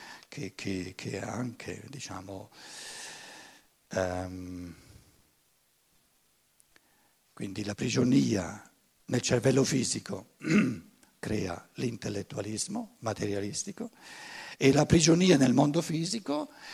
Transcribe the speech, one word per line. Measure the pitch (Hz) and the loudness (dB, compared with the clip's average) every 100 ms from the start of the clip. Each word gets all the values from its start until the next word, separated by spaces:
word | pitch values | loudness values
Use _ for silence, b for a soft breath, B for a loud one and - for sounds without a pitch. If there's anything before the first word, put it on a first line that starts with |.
| B B - | B B -16
che, | - 95 - | -12 -12 -8
che, | 98 95 92 - | -6 -6 -6 -10
che | - 95 | -8 -8
è | |
anche, | - 104 123 120 - - - | -6 -6 -6 -8 -12 -12 -12
diciamo, | - - 92 95 98 104 B B B B B B B B B B B B _ _ | -14 -12 -12 -12 -14 -14 B B B B B B B B B B B B _ _
ehm, | - 92 90 92 92 90 90 87 82 b b b b b _ _ _ _ _ _ _ _ _ _ _ _ _ _ _ _ _ _ _ _ | -2 -2 -2 -6 -10 -10 -10 -12 -14 b b b b b _ _ _ _ _ _ _ _ _ _ _ _ _ _ _ _ _ _ _ _
quindi | - 98 95 | -12 -10 -6
la | 95 98 | -6 -4
prigionia | - 87 123 127 120 104 85 107 - _ _ _ - | 0 2 4 6 4 2 -2 -8 -18 _ _ _ -4
nel | 123 | -2
cervello | - 123 135 131 | 2 2 4 4
fisico | 131 139 - 107 - 98 - _ | 2 2 0 -4 -6 -10 -12 _
<clears throat> | 147 208 127 101 - _ _ _ | 2 4 4 -2 -10 _ _ _
crea | - 104 90 85 - | -6 -4 -4 -8 -12
l'intellettualismo | - 127 113 113 101 - 139 104 107 - 233 226 _ | -6 -6 -4 -6 -6 -6 -8 -6 -6 -6 -6 -10 _
materialistico | 113 104 104 101 101 - - - 226 B B B B B B B | -6 -4 -2 -2 -4 -6 -8 -8 -10 B B B B B B B
e | 135 | 6
la | 135 151 | 6 6
prigionia | 170 156 170 185 143 | 8 8 8 8 8
nel | 127 | 8
mondo | 120 143 156 | 6 4 2
fisico | 165 160 165 220 165 147 - B B | 0 -2 -2 -4 -4 -4 -4 B B